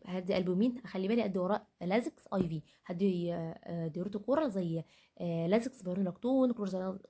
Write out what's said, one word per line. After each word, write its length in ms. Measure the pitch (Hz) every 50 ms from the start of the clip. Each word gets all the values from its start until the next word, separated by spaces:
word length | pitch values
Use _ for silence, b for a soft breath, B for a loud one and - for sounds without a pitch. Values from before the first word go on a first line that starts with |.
| -
هدي 320 | 185 180 185 180 180 -
البيومين، 440 | 185 180 180 180 185 226 262 247 - -
خلي 220 | - - 190 190
بالي 180 | 190 233 233 220
ادي 140 | 202 180 190
وراء 280 | 180 185 208 202 - _ _ _
لازكس 460 | 175 180 190 240 240 320 - - - - -
اي 140 | 190 180
في، 140 | 165 165 151 b b b b b
هدي، 480 | - 180 170 202 196 185 175 175 170 170
آه، 260 | 170 165 160 - - -
آه، 240 | - 170 170 165
ديوريتك 340 | 165 151 170 185 208 196 202 - -
اورال 220 | 269 311 311 262
زي، 320 | 190 196 180 170 165 165 156 b b b b b b -
آه، 280 | 180 175 165 165 165
لازكس، 340 | 175 202 233 233 254 - -
بايرونكتون، 720 | 185 180 180 196 190 175 175 - - 247 269 262 262 254 233
كلوروزا-، 440 | 220 208 190 185 185 185 190 190 196 -